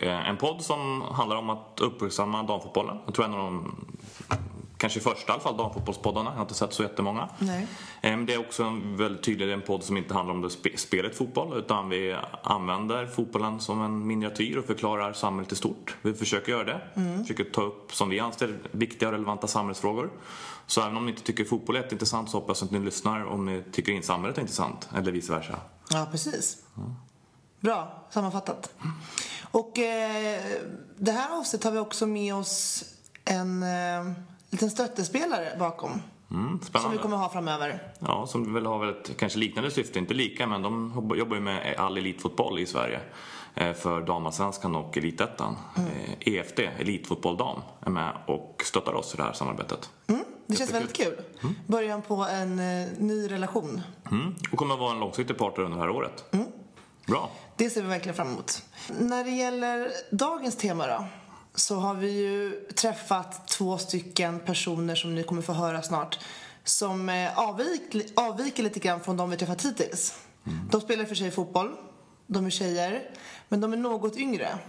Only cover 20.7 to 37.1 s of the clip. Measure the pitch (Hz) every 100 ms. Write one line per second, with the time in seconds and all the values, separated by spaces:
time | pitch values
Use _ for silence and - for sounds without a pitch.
20.7 | - 107 113 120 113 - 110 104 117 -
21.7 | 127 127 107 107 117 107 104 - 107 95
22.7 | 101 98 - 110 107 101 101 95 92 92
23.7 | - 87 202 165 90 92 143 113 - 76
24.7 | - - - 95 90 85 80 80 - -
25.7 | - - 160 156 160 302 - - - -
26.7 | 104 98 123 - - - - - - 208
27.7 | 214 165 - - - 190 190 - - -
28.7 | - 160 156 - - - - - 233 226
29.7 | 233 233 226 220 214 214 208 196 202 -
30.7 | - - - 196 220 277 330 277 220 226
31.7 | 220 214 - 220 214 202 196 196 - -
32.7 | - - - - - - 185 180 185 180
33.7 | 180 180 175 175 180 - - - 190 220
34.7 | 220 247 240 170 262 339 240 165 - 175
35.7 | - - 208 - - - 85 117 180 -
36.7 | - 113 220 214